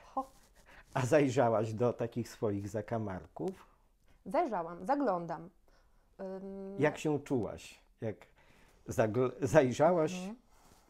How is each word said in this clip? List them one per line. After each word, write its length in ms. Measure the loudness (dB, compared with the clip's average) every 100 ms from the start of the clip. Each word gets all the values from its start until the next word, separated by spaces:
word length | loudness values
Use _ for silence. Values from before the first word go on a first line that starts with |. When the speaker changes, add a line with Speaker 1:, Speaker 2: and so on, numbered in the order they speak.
| -10
Speaker 1:
Ho. 140 | -8 -8 -14 -20 -20 -20 -20 -6
Speaker 2:
A 120 | -2
zajrzałaś 680 | 4 6 6 4 4 4 0
do 200 | 0 0
takich 360 | 0 -4 -4 -8
swoich 400 | -4 -2 -2 -4
zakamarków? 1000 | -6 -4 -4 -4 -8 -10 -8 -8 -8 -20 _ _ _ _ -20
Speaker 1:
Zajrzałam, 600 | -4 -2 0 -2 -6 -8
zaglądam. 640 | -2 0 2 0 -4 -8 -12 _ _ _ _ _ _ -14
Ym, 560 | -12 -10 -12 -12 -10 -2
Speaker 2:
Jak 180 | -2 0
się 220 | -4 -2
czułaś? 640 | -2 -2 -2 -8 -16 -20 _ -10
Jak 140 | -10 -10 -16 _ -20 -20 -20 _ -6
zagl-, 440 | 0 2 2 0 0
zajrzałaś 720 | 4 6 6 4 4 4 0
Speaker 1:
Mhm. 220 | -2 -10 -12 _ _ -20 -20